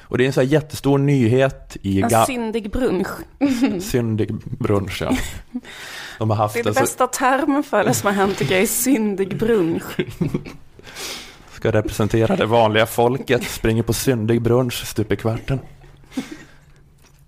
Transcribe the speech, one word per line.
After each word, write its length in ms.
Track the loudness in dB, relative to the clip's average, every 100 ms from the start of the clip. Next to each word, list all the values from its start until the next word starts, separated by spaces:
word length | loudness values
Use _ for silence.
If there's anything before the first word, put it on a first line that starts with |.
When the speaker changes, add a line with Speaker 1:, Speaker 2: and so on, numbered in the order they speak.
Speaker 1:
och 160 | -4 0
det 60 |
är 20 | 2
en 60 |
så 80 | 2
här 80 | 2
jättestor 500 | 2 0 -4 2 2
nyhet 800 | 4 4 4 4 2 -2 -14 -8
i 200 | 0 2
Speaker 2:
En 60 | 4
Speaker 1:
ga- 160 | 4 2
Speaker 2:
syndig 440 | 0 -4 -4 -4
brunch. 360 | -2 0 0 -2 -8 -14 -2
Speaker 1:
<laughs> 360 | 0 2 0 0
Syndig 540 | -2 0 0 0 -2 -4
brunch, 580 | -8 -4 0 0 0 -4
ja. 140 | -2 -2 -4 -10 -12 -12 -12 -16 -16 -14 -12 -4
De 120 | 0
har 60 | 2
haft 180 | 0
Speaker 2:
Det 60 | 0
är 40 |
den 60 | 0
Speaker 1:
en 40 |
så 60 | 0
Speaker 2:
bästa 260 | 0 0 -2
termen 560 | 0 2 2 2 0
för 220 | 0 0
det 100 | 2
som 120 | 0 0
har 80 |
hänt, 240 | 2 0 0
tycker 160 | 0
jag, 80 | 2
är 40 | 0
syndig 720 | 0 0 2 0 -2 -4 -2
brunch. 460 | 2 2 2 -2 -4
Speaker 1:
<laughs> 1600 | -6 -6 -4 -4 -4 -8 -18 -20 -20 -18 -12 -12 -12 -16 -20 -20
Ska 200 | -4 0
representera 640 | 0 0 0 2 2 2 2
det 100 | 2
vanliga 400 | 4 4 4 2
folket, 580 | 2 2 2 0 0
springer 380 | -2 -2 0 2
på 100 | 0
syndig 500 | 0 0 0 2 2
brunch 440 | 4 2 2 -4 -6
stup 260 | -4 -2
i 40 | -2
kvarten. 440 | -2 -4 -4 -6 -8 -20 -20 -20 -12 -10 -10 -12 -20 -20 -20 -20 -20 -20 -20 _